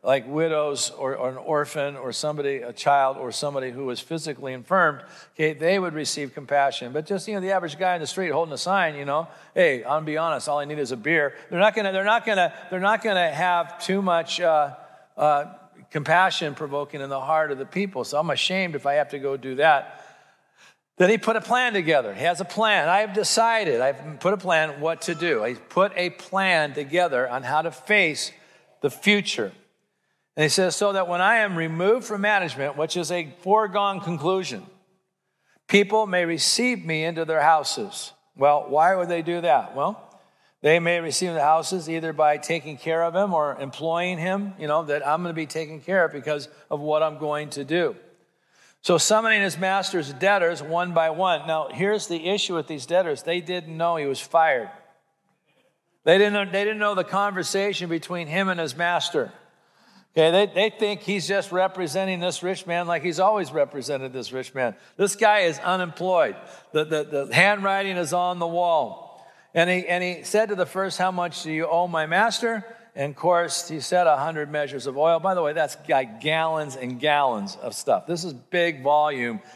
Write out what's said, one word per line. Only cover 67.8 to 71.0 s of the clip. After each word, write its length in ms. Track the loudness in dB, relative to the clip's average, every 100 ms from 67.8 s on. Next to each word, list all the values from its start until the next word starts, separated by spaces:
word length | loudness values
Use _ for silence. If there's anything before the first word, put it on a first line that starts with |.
| -2 -4
is 160 | -2
on 280 | 0 0 -2
the 80 | -2
wall. 800 | 0 2 2 0 -6 -18 -20 -20 -20 _
And 160 | 2 2
he, 180 | 2 0
and 160 | -2
he 200 | -2 -6
said 260 | -2 0 2
to 60 | 0
the 100 | -2
first, 320 | -2 -4
"How 140 | 0